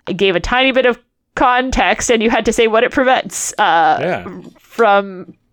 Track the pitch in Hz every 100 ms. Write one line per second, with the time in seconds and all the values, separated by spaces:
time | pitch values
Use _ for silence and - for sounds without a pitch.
0 | - 175 196 175 - 247 269 262 247 233
1 | _ _ _ - 262 247 262 247 185 214
2 | - 233 220 226 220 220 226 220 247 -
3 | 254 254 - - - - 202 165 160 151
4 | 165 139 185 180 - - _ - 226 202
5 | 196 185 - - _